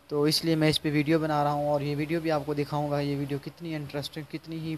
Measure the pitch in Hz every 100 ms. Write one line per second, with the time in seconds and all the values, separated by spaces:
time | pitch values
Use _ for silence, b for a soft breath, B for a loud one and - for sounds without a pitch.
0 | - 147 151 151 165 160 156 147 156 147
1 | 147 160 156 151 147 147 147 147 143 143
2 | 151 170 160 151 143 147 143 147 147 143
3 | 143 139 143 139 151 - 170 156 143 147
4 | 135 160 143 156 156 165 160